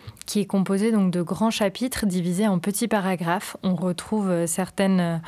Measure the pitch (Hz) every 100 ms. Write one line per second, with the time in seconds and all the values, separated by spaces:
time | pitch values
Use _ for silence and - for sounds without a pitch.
0 | - - - 208 196 196 185 196 220 220
1 | 185 175 160 180 220 - 202 - 254 -
2 | 208 180 175 180 214 180 196 196 226 214
3 | 185 175 170 185 - - 190 175 180 175
4 | - 214 190 170 170 - 180 - 196 185
5 | 170 165